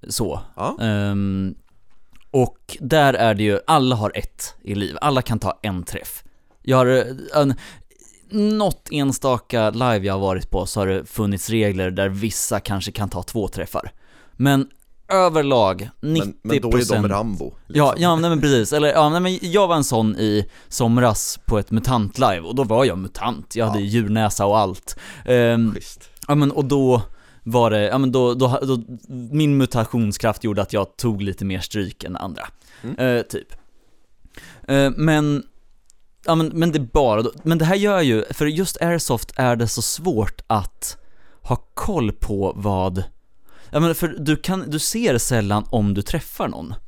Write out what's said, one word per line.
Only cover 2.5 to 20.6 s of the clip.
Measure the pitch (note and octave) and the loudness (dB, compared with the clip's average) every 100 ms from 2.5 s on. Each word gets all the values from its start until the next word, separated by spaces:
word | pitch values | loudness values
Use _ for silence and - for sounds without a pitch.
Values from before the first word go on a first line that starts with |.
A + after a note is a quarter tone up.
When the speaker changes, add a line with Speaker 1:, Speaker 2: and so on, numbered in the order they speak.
| - - - | -2 -18 -10
Speaker 1:
där | C3+ D#3 C#3+ | 0 4 4
är | B2+ A2+ | 4 2
det | G#2 | 2
ju, | G#2 G2+ - | 2 0 2
alla | D#3 B2+ A#2+ | 2 4 2
har | G#2 | -2
ett | G#2 - - - - | -4 -10 -10 -14 -12
i | - | -8
liv. | G2+ G2 D#2+ | -4 -4 -2
Alla | D3 C3 | 0 0
kan | - A2+ | 0 -2
ta | G2 - | -2 -4
en | G#2+ F#2 | -4 -6
träff. | E2 - - - - - _ _ | -6 -10 -12 -16 -18 -20 _ _
Jag | - C3 | 2 4
har, | B2 | 6
eh, | B2+ A#2+ C3 - D3+ | 4 2 -6 -2 2
en, | C#3 B2+ - - - _ - _ - G#3 G#3 G#3+ | 2 0 -6 -20 -20 _ -20 _ -6 0 0 2
något | G3+ - - | 0 -2 -6
enstaka | D3 C#3 B2 C#3 B2 - A#2+ G#2+ | -2 0 0 0 -2 0 0 0
live | A2 B2+ A2 | 2 0 2
jag | G2 | 0
har | G2 | 0
varit | G2 F#2 - | 0 -2 -2
på | F#2+ F2+ | -4 -2
så | - | -2
har | F#2+ | 0
det | F#2+ | -2
funnits | C2+ - G#2 G2 - | -4 -4 -2 -2 -2
regler | A2 G#2+ F#2+ F#2 | 0 0 0 -2
där | F#2 G2 | 0 -2
vissa | G2 A2 - - G#2 | -2 -4 -4 -4 -4
kanske | - G2 F2 | -4 -6 -6
kan | - G2 | -6 -6
ta | F#2 | -6
två | F2+ A#2 F#2+ | -6 -4 -4
träffar. | - E2 - - - - - - - | -6 -8 -8 -10 -16 -20 -20 -20 0
Men | C3+ C#3 C#3 - _ - - | 2 2 0 -8 _ -20 -2
överlag, | F#3+ F#3 D#3+ C#3 B2+ G2+ F#2 G#2 - | 2 4 4 2 4 4 0 -6 -8
Speaker 2:
Men, | D3 | -2
men | D#3+ G2+ - | 0 -2 -6
då | G#2+ | -2
är | C#3 | 0
de | A#2+ | 2
Speaker 1:
nittio | |
procent | B2 A#2+ A#2+ G2+ | 2 2 2 2
Speaker 2:
Rambo, | G2 A2+ G2 | 0 -2 -6
liksom. | C2 - - D3 D3 | -8 -12 -4 2 4
Speaker 1:
Ja, | B2+ | 4
ja, | F3 E3 | 2 2
nej, | E3+ | 2
men | D#3+ | 2
precis. | D3 C3 A2 | 4 4 2
Eller, | D3+ D3 | 2 4
ja, | D3+ D3+ | 4 4
nej, | E3 | 2
men | F#3 F#3 F3+ | 0 -2 0
jag | F#3 F#3+ | 2 4
var | E3+ | 2
en | |
sån | C#3 A#2 A2 G#2 | 2 2 0 0
i | G#2+ G#2 G2+ - | 0 0 -2 -8